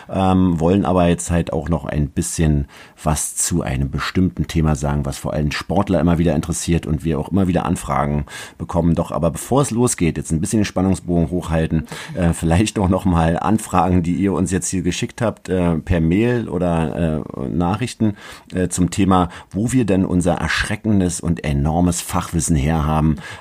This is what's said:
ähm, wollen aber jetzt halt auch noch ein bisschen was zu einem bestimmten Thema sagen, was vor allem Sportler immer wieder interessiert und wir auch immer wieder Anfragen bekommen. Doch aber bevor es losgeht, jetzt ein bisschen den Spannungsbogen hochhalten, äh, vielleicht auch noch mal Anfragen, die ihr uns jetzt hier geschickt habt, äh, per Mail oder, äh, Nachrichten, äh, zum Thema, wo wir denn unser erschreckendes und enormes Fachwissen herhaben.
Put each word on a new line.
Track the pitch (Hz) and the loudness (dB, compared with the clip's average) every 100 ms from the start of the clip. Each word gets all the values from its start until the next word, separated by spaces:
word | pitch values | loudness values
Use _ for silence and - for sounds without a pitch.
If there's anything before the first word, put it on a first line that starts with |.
| - | -6
ähm, | - 95 92 92 82 | 0 4 6 4 4
wollen | 80 101 78 | 4 4 4
aber | 90 87 | 2 4
jetzt | 85 - | 2 0
halt | 85 - | -2 0
auch | - 73 | -4 -2
noch | 80 - | -2 -2
ein | 76 69 | -2 -2
bisschen | - 85 - 80 73 69 - - - | -2 -4 0 2 2 0 -10 -20 -8
was | 80 76 - - | -2 -2 -4 -4
zu | - 85 | -2 -2
einem | - 65 69 | -2 -2 -2
bestimmten | 69 - - 92 - 76 | -4 -4 0 0 0 -2
Thema | 82 78 73 | 2 2 2
sagen, | 73 71 69 | 0 -2 -2
was | 65 | -6
vor | - | -6
allem | - 76 | -2 -2
Sportler | - - 82 101 90 | -4 -6 -4 0 2
immer | 85 82 | 2 2
wieder | 85 76 | 2 0
interessiert | - 82 - 82 - | -2 -4 0 -2 0
und | 76 80 | -4 -2
wir | 73 | -4
auch | 76 | -2
immer | 101 92 | 0 2
wieder | 87 - | 0 0
Anfragen | 85 - 67 71 73 71 - - - | -4 -2 -2 0 -2 -4 -10 -16 -14
bekommen. | 82 87 82 82 | -6 0 2 2
Doch | 85 | 0
aber | - 82 | -2 -2
bevor | 69 - 131 | -2 -2 0
es | 147 | 0
losgeht, | 113 123 - 82 78 | 2 0 2 0 -2
jetzt | 69 | -2
ein | 80 | -2
bisschen | 98 110 | 0 0
den | 101 | 0
Spannungsbogen | - 95 90 - 85 82 | 0 0 0 0 0 0
hochhalten, | 87 80 82 80 80 - - - - | -2 -2 0 0 0 -4 -10 -10 -2
äh, | 87 | 0
vielleicht | 82 82 85 107 - | 0 2 2 2 0
auch | 90 | 2
noch | 92 98 | 2 2
mal | 85 82 85 | 2 2 2
Anfragen, | - 107 - 92 85 90 | 0 -2 0 0 2 2
die | 82 80 | 2 0
ihr | 98 | 0
uns | 80 87 | 0 0
jetzt | 92 - | -2 -2
hier | 95 | -2
geschickt | 85 85 120 - | -2 -2 -6 -4
habt, | 113 - - | -4 -4 -2
äh, | 92 87 80 | 0 2 0
per | 78 90 | 0 2
Mail | 80 92 117 123 110 | 4 4 2 0 -2
oder, | 90 87 82 80 50 85 78 55 - | -2 0 0 -2 0 -2 -2 -6 -8
äh, | 64 | -4
Nachrichten, | 65 87 104 123 - 110 101 - - - | -2 0 -2 -4 -2 -2 -2 -12 -20 -8
äh, | 92 90 | -2 -2
zum | - 87 | 0 -2
Thema, | - 95 92 87 - - | 2 4 4 2 -4 -10
wo | 95 113 | -4 0
wir | 127 104 | 2 2
denn | 95 95 | 2 4
unser | 90 85 | 2 2
erschreckendes | 85 80 - - 107 107 101 90 - | 0 -2 -2 -2 -4 0 2 2 0
und | 80 85 | -2 0
enormes | - 71 71 80 90 85 | 0 2 2 2 2 2
Fachwissen | - 92 78 85 78 80 | -2 -4 -2 -2 0 2
herhaben. | 71 82 76 78 78 73 - - | 2 0 2 2 2 0 -6 -14